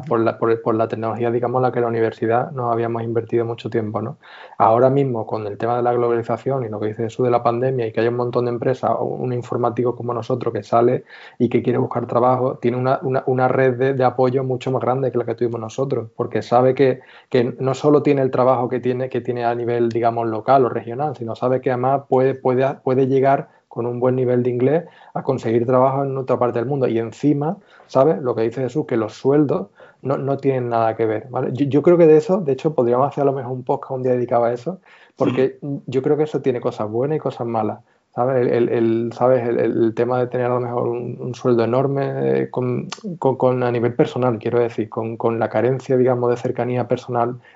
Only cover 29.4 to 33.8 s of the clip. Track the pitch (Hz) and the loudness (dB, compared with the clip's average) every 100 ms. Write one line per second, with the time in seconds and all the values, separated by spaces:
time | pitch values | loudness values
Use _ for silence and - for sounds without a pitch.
29.4 | 139 170 202 _ - _ 127 143 135 139 | 4 0 -4 _ -20 _ -4 -4 -2 -2
30.4 | 139 131 120 117 113 110 113 110 - 123 | 0 0 0 0 0 0 0 -2 -4 -6
31.4 | 135 135 143 143 175 175 160 156 151 190 | -4 -2 2 4 4 6 8 6 4 -2
32.4 | 147 131 160 151 120 123 139 147 139 135 | 0 -2 -2 0 2 2 2 2 0 0
33.4 | 123 127 127 139 | -6 -8 -4 -6